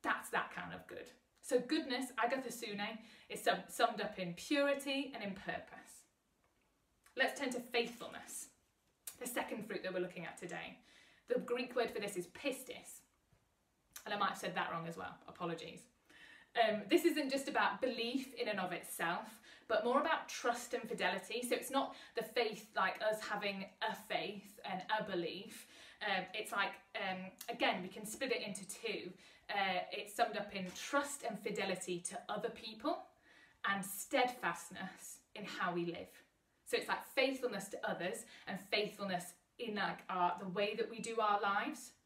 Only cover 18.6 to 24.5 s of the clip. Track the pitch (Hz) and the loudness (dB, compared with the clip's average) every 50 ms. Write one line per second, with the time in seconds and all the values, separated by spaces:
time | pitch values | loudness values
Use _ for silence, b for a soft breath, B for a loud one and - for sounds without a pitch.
18.6 | 185 175 175 165 - - - - 175 165 175 - - - - - B B B B | 0 0 -2 -4 -4 -8 -4 0 2 2 2 0 -2 -6 -14 -18 B B B B
19.6 | B - 226 214 226 240 254 285 302 320 320 - - - - - - 240 233 - | B 2 4 4 6 6 6 6 6 6 4 2 0 -6 -8 0 2 2 2 2
20.6 | - - - 233 233 - - 185 185 180 190 196 - - 214 240 247 240 247 233 | -2 -4 -4 -4 -2 -4 0 2 4 4 4 2 -2 -2 -2 -2 2 2 0 0
21.6 | - - 269 269 262 - B B B B B 233 220 - - 254 226 214 214 - | 0 2 2 2 2 2 B B B B B -4 -4 0 2 2 4 4 2 -4
22.6 | - - - 214 190 185 - - 220 214 214 214 - - 214 190 202 196 196 190 | -10 -4 0 2 2 4 2 4 2 2 2 2 0 -2 -2 0 0 0 -2 -2
23.6 | 196 - - _ - 190 190 - - - 185 160 165 190 208 196 - - | -6 -8 -4 _ 0 0 0 -2 -4 0 0 0 0 0 -4 -6 -10 -12